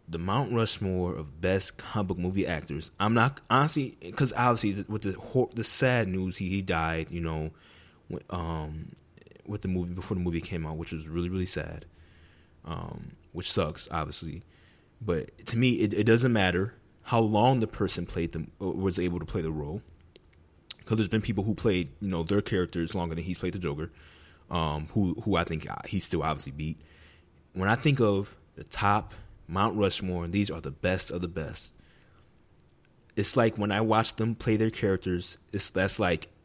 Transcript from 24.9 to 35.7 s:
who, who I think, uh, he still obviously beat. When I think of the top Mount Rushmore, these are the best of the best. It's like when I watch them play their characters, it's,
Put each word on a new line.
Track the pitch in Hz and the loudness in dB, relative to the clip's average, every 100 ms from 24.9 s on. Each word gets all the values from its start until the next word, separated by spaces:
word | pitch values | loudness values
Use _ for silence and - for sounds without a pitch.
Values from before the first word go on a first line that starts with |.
who, | 110 92 - | 0 0 0
who | 107 85 | 0 2
I | |
think, | 85 80 - | 2 -2 -6
uh, | 50 - | -10 -4
he | 98 | -4
still | - 82 | 0 0
obviously | 78 73 - | 0 -2 -6
beat. | 69 78 80 - - - - _ _ _ | -8 -6 -8 -12 -20 -20 -20 _ _ _
When | 92 95 | -2 0
I | |
think | 120 151 131 | 2 2 4
of | 110 98 104 - _ | 4 4 0 -10 _
the | - | -18
top | - - 101 104 - - - - - | -12 0 2 2 0 -14 -20 -18 -4
Mount | 92 107 101 | 0 2 2
Rushmore, | 95 - 92 87 85 | 2 0 -2 -4 0
these | 98 98 | 0 0
are | 80 | -2
the | 71 | -8
best | 73 87 92 - | -2 0 0 -2
of | 87 | -4
the | 87 | -4
best. | 82 73 - - - - - - - _ _ _ - _ _ _ _ _ | -4 -6 -8 -12 -16 -20 -20 -20 -20 _ _ _ -20 _ _ _ _ _
It's | - 98 131 | -2 0 4
like | 113 107 | 4 4
when | 101 | 0
I | 101 | 2
watch | 110 110 113 - | 4 4 4 0
them | 113 | -2
play | 110 - 107 | 0 2 2
their | 110 | 2
characters, | - 101 92 95 87 - - _ | 2 2 2 0 -2 -4 -12 _
it's, | 98 - | -6 -2